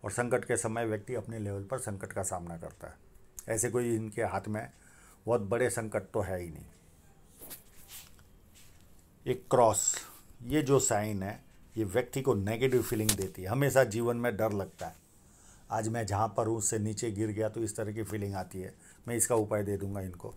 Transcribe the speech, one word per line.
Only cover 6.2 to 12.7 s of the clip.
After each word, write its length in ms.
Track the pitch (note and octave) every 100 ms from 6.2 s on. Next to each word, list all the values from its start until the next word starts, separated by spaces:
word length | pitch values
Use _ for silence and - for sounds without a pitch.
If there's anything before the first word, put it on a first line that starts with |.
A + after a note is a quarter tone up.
है 180 | F#2 F#2
ही 100 | F2
नहीं। 160 | D2+ - - - - - - - - - - - - - - - - - - - - - - - - - - C3
एक 200 | B2 -
क्रॉस, 440 | B2+ A2+ G#2 - - - - - -
ये 180 | A#2+ D3
जो 160 | C3+ C#3
साइन 420 | C3+ G#2 G#2+ G2+
है 200 | F#2+ A#2 - - - -
ये 80 | G#2
व्यक्ति 360 | A2 B2+ C#3
को 120 | C3+ G#2+
नेगेटिव 460 | G2 A2+ C3